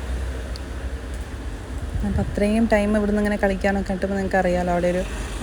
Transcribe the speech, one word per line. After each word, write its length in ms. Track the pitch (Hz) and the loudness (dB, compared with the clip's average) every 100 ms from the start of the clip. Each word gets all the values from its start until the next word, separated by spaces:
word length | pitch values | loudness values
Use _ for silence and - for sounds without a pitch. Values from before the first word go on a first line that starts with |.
| - - - - - - - - - - - - - - - - - - - - 202 | -4 -4 -4 -6 -6 -8 -8 -8 -6 -8 -8 -8 -8 -8 -8 -10 -8 -8 -4 -2 0
അപ്പം 140 | 196 | 0
അത്രയും 440 | 196 - 208 220 226 | 0 2 2 4 4
ടൈം 320 | 214 208 214 | 4 4 2
ഇവിടുന്ന് 240 | 208 208 | 4 2
ഇങ്ങനെ 140 | 208 208 | 2 2
കളിക്കാനൊക്കെ 580 | 202 190 196 196 190 | 2 2 2 0 0
കിട്ടുമ്പോൾ 220 | 190 190 196 | -2 0 0
നിങ്ങൾക്ക് 220 | 190 190 | 2 2
അറിയാമല്ലോ, 360 | 185 175 175 | 4 2 2
അവിടെ 140 | 175 180 | 2 2
ഒരു, 160 | 180 185 - - - | 0 -2 -6 -6 -4